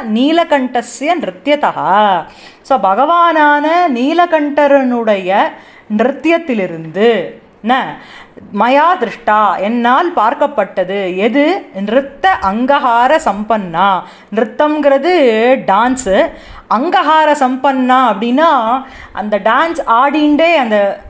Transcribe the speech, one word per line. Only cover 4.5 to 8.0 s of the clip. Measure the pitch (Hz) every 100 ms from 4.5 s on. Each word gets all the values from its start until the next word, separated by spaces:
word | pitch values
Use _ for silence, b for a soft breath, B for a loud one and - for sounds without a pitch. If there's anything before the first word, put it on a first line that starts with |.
| 294 285 277 254 240 220 202 180 196 302 311 B B B 214
நிருத்தியத்திலிருந்து | 233 285 311 339 330 226 185 165 160 165 226 220 160 - - -
ந | 208 254 180 143